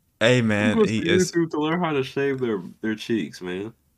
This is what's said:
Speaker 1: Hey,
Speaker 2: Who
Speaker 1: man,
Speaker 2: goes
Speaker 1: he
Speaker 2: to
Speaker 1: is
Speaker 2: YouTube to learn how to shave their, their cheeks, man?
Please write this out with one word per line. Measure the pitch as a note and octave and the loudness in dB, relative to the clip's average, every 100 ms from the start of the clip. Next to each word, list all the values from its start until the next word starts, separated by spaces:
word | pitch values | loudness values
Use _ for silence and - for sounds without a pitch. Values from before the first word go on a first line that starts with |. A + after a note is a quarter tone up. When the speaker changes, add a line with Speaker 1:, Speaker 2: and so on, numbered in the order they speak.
| _ - | _ 0
Speaker 1:
Hey, | A2+ B2 | 2 4
Speaker 2:
Who | A2+ | 2
Speaker 1:
man, | G#2 G#2+ A3 | 2 2 4
Speaker 2:
goes | G3+ | 2
Speaker 1:
he | A2 | 2
Speaker 2:
to | E3+ | 2
Speaker 1:
is | F#3+ F3+ | 2 2
Speaker 2:
YouTube | E3+ E3 | 0 -2
to | D#3 | -2
learn | D3+ F3 | -2 -2
how | E3+ | -2
to | C#3+ | -2
shave | C3 C#3 C#3 C3 | -2 -2 -2 0
their, | B2 G2+ F2+ - | -2 -4 -6 -8
their | A2 | -6
cheeks, | A2 - A2+ D2+ - | -4 -2 -2 -4 -8
man? | F2+ F#2 G#2+ - _ | -8 -8 -8 -14 _